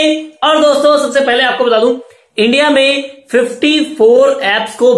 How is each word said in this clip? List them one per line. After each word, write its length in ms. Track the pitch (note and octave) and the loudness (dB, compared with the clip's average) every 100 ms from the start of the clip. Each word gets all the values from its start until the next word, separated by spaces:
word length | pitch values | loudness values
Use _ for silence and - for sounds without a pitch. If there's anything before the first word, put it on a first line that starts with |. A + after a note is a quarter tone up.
| D#4 D#4 - - | 0 -2 -6 -4
और 160 | D4 D#4 | -2 2
दोस्तों, 380 | D4 C#4+ D4 C#4+ | 2 2 2 2
सबसे 200 | C#4 C#4 | 0 -2
पहले 240 | C4 B3 | 0 0
आपको 200 | B3+ A#3+ A#3+ | -2 -2 0
बता 140 | A3 | 2
दूं, 160 | A#3+ C4 - _ _ - | 0 -2 -8 _ _ -4
India 320 | A3 C4+ D4 | 0 2 2
में 560 | C4+ C4+ C#4 C#4 - - | 2 0 -2 -6 -14 -4
fifty 480 | A#3+ A#3 - D4+ D4+ - - | -2 -2 -2 -2 0 -2 0
four 440 | A3 B3 C4+ C4+ | 2 4 2 0
apps 320 | G3 G#3+ A3 - | -2 -4 -4 -2
को 180 | B3 | 0